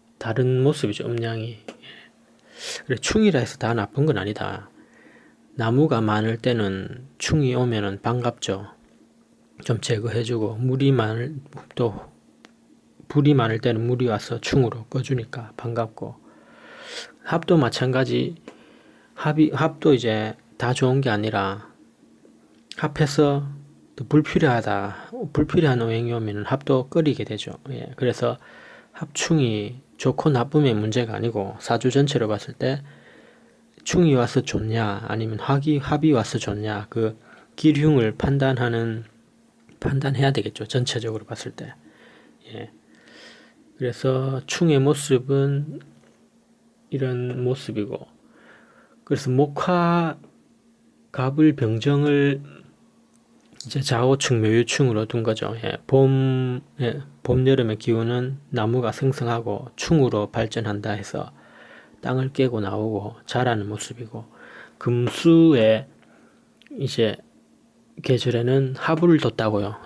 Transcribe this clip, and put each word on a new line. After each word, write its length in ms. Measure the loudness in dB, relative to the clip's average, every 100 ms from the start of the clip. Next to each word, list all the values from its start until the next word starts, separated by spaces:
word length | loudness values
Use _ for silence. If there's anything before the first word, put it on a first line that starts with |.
| _ -10
다른 440 | -4 0 2 2
모습이죠, 440 | 2 2 -2 -4 -6
음양이. 440 | -4 -4 -6 -8
예. 140 | -12 -18 -20 -20 -20 -20 _ _ _ _ -16 -12 -10 -6
그래, 100 | -4
충이라 420 | 0 2 4 2
해서 160 | 0 -2
다 160 | -2
나쁜 320 | -2 -2 0 0
건 120 | 0
아니다. 520 | -2 -4 -6 -8 -14 _ _ _ -20 -20 _ _ _
나무가 460 | -4 0 2 2 2
많을 360 | 0 0 0 -2
때는, 680 | 0 0 0 -4 -8 -12 -18 -10
충이 360 | -2 0 2
오면은 480 | 2 0 0 -2 -4
반갑죠. 680 | -2 -2 -2 -4 -4 -6 -8 -18 _ _ _ _ _ _ _ -10
좀 160 | -6 -4
제거해주고, 760 | -2 -2 -2 -4 -4 -2 -4 -2
물이 360 | -2 2 2
많을, 440 | 4 2 -2 -6 -10 -14 -18 -10
또, 380 | -4 -2 -4 -14 _ _ _ -20 _ _ _ _ _ -4
불이 260 | 2 4
많을 260 | 4 2 0
때는 260 | 0 0 0
물이 200 | 0 0
와서 340 | -2 -4 -8
충으로 440 | 0 2 2 -2
꺼주니까 680 | -8 -6 -4 -4 -4 -12 -14 -10
반갑고, 720 | -6 -4 -4 -8 -14 -14 -20 -20 -20 -20 -20 -20 -16 -14 -16 -16
합도 340 | -4 -2 4 4
마찬가지, 800 | 4 2 0 2 2 0 -2 -6 -16 -20 -20 -20 _ _ _
합이, 360 | -6 0 4 2
합도 420 | 2 -2 2 4
이제 400 | 4 2 -2 -4 -8 _ -6
다 160 | -2
좋은 280 | 2 2 2
게 100 | 2
아니라, 640 | 0 0 -2 -2 -6 -12 _ _ _ _ _ _ _ _ _ -20 -8
합해서 720 | -4 0 0 4 4 2 -2 -10 -18 -20 -18 -14
또 80 | 2
불필요하다, 1040 | 2 4 2 2 2 0 -2 -4 -10 -14 -10 -4
불필요한 500 | -2 0 2 4 2
오행이 300 | 0 -2 -2
오면은 320 | -2 -4 -4
합도 440 | -4 -4 2 0 2
꺼리게 360 | 0 2 0
되죠. 340 | -4 -8 -10 -14 -12
예, 220 | -10 -10 -4
그래서 420 | -2 0 -2 -4 -10 -20 -20 -20 -20
합충이 920 | -14 -10 -4 0 2 2 0 -6 -10 -18 -4
좋고 340 | -2 0 2
나쁨의 440 | 2 2 2 4
문제가 420 | 2 0 0 -2 -2
아니고, 400 | -4 -2 -6 -6
사주 320 | -2 0 2
전체로 380 | 4 4 2 0
봤을 260 | -2 -6
때 300 | -6 -4 -4 -8 -20 -20 -20 -20 _ _ _ _ _
충이 320 | -2 4 4
와서 260 | 4 2 0
좋냐, 640 | 0 -2 -2 -2 -2 -4 -6
아니면 320 | -4 -4 -4
합이, 380 | 0 0 2 0
합이 340 | 0 2 4
와서 260 | 4 2 -4
좋냐, 480 | -4 -4 -4 -6 -6
그 280 | -4 -4 -4 -18 -20 _ 0
기흉을 580 | 2 4 4 4 4 0
판단하는, 880 | 0 2 2 0 0 -2 -4 -6 -10 _ _ _ _ _ _ -8
판단해야 500 | -2 -2 0 2 2
되겠죠. 360 | 0 -2 -6 -4
전체적으로 580 | -2 -2 -4 -6 -8
봤을 260 | -10 -12 -12
때. 220 | -12 -14 -18 -20 _ -20 -20 _ _ -18
예. 240 | -16 -16 -18 _ -20 -20 -20 -20 -20 -20 _ _ -8
그래서 640 | -6 -2 0 0 -2 -4 -4
충의 320 | 0 4 4
모습은 1040 | 4 2 2 2 2 0 2 0 -4 -10 -16 -20 _ _ _ _ _ _ _ _ _
이런 520 | -4 -2 -4 -4 -2
모습이고, 640 | -2 -2 -6 -6 -6 -8 -12 _ _ _ -20 -20 _ _ _ _
그래서 260 | -4 -2 2
목화, 880 | 2 2 0 0 2 2 2 0 -4 -14 _ _ _ _ _ _ _ _
갑을, 460 | -4 -2 4 4 4
병정을 840 | 0 0 0 2 2 4 2 0 -6 -20 -20 _ _ _ _ _ _ _ _ -18 -8
이제 140 | -4
자오충, 600 | 0 2 4 2 2 2
묘유충으로 640 | 4 2 2 2 2 0 -2
둔 160 | -2
거죠. 320 | -2 -2 -4 -6
예, 140 | -6 -8 2
봄, 760 | 4 6 4 2 0 -2 -6 -10 -6
예, 220 | -4 -4 -10 -8
봄, 240 | -2 2 4
여름의 300 | 4 2 -2
기운은 640 | -2 0 0 -2 -4 -8 -6
나무가 420 | -4 0 0 -2
생성하고 760 | -2 -2 0 -2 -4 -4 -8 -10 -8
충으로 540 | 2 4 4 2 -2
발전한다 600 | -2 -4 -4 -4 -6 -6
해서 400 | -8 -8 -10 -10 -14 -20 -20 -20 -20 -20 _
땅을 320 | -4 -2 -2
깨고 280 | 0 0 0
나오고 560 | -4 -4 -2 -4 -6 -12 -6
자라는 420 | -2 0 0 -4
모습이고, 560 | -8 -10 -12 -14 -14 -16 -20 -20 -20 -20 -6
금수의 1080 | -2 0 0 2 6 8 8 6 6 4 0 -18 _ _ _ _ _ _ -16 -8
이제 380 | -4 0 0 0 -12 _ _ _ _ _ _ -6
계절에는 720 | 0 0 2 0 2 2 2 -2
하부를 400 | -2 2 4 4
뒀다고요. 580 | 2 0 0 0 -2 -6